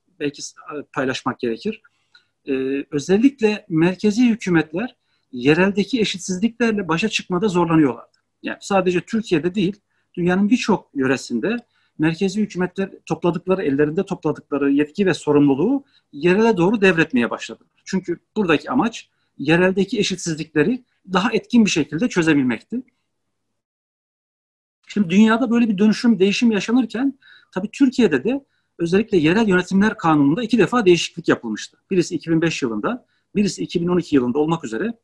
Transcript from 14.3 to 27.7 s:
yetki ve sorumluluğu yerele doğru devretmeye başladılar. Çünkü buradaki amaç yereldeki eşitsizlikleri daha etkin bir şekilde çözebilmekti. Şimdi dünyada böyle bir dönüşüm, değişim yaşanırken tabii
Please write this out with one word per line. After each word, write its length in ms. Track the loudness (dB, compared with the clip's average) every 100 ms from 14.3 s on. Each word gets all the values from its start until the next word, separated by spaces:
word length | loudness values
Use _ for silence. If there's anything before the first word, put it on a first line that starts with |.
| -6 -6 -2 0
yetki 360 | 0 0 0 -2
ve 80 |
sorumluluğu 680 | 0 2 4 4 2 0 -2 -6 _ _
yerele 440 | -2 2 4 4 4
doğru 240 | 2 4
devretmeye 500 | 2 2 0 0 -2
başladılar. 520 | -4 -10 -16 _ _
Çünkü 340 | -6 -6 -4 -8 _ -4
buradaki 340 | 0 0 0
amaç 380 | -2 -2 -4 -18 _ _ -8
yereldeki 600 | 0 2 4 2 -2 0
eşitsizlikleri 840 | -2 -4 -6 -8 -4 0 0 -2 _ _ -6
daha 200 | -2 0
etkin 320 | -2 0 2
bir 60 | 4
şekilde 380 | 2 -2 -2 -2
çözebilmekti. 760 | 0 2 2 0 -2 -6 -12 -12 _ _ _ _ _ _ _ _ _ _ _ _ _ _ _ _ _ _ _ -8
Şimdi 240 | -2 0
dünyada 400 | 4 4 4 2
böyle 180 | 2 2
bir 100 | 2
dönüşüm, 400 | 2 2 2 2
değişim 340 | 2 2 0
yaşanırken 640 | 0 0 0 0 -2 -4 -4 _ _ _
tabii 180 | -8 -6